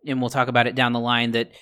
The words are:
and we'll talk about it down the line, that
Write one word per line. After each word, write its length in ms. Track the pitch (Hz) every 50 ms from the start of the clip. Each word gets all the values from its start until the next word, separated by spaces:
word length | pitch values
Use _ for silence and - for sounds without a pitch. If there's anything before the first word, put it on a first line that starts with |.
| -
and 140 | 147 135 127
we'll 100 | 123 117
talk 180 | 131 135 123 127
about 180 | 120 120 117
it 80 | 123 127
down 180 | 131 127 120 120
the 80 | 120
line, 320 | 117 120 120 117 117 117 113
that 200 | 117 117 - - -